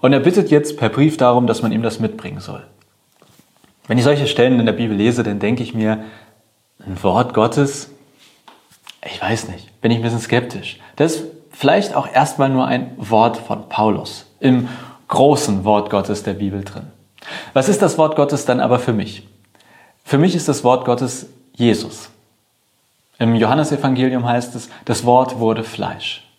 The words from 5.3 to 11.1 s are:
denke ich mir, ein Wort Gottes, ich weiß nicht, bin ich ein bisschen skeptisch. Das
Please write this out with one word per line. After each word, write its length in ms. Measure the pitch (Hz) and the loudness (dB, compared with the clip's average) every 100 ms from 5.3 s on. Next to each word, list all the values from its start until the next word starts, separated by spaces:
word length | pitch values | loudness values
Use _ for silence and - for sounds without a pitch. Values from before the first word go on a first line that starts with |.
| 101 | -2
denke 240 | 101 123 | -2 -2
ich 100 | 117 | -4
mir, 300 | 117 110 107 110 - _ _ _ _ _ _ 98 | -4 -2 -4 -8 -20 _ _ _ _ _ _ -14
ein 160 | 92 | -4
Wort 300 | 98 95 123 | 0 0 0
Gottes, 580 | - 113 - 139 - - - _ _ _ _ - _ _ _ - - - | 0 0 2 -2 -2 -14 -20 _ _ _ _ -20 _ _ _ -20 -18 -14
ich 160 | - | -8
weiß 260 | - 110 - | -4 -4 -6
nicht, 320 | 92 - _ | -14 -18 _
bin 100 | 113 | 0
ich 80 | 117 | 0
ein 40 | |
bisschen 180 | 117 117 | -2 -4
skeptisch. 600 | - 117 123 - - - - - | 0 -2 -2 -12 -14 -16 -20 -2
Das 180 | 156 | 0